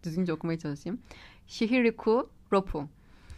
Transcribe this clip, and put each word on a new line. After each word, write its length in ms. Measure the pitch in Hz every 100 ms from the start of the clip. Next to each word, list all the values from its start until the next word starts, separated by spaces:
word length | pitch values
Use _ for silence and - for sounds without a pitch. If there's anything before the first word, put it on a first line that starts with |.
düzgünce 300 | 170 165 180
okumaya 260 | 156 165 165
çalışayım. 420 | 151 143 170 247 - - - - -
Shihiriku 840 | - 220 254 233 226 220 233 - - -
Ropu." 360 | 196 190 156 143 - - - -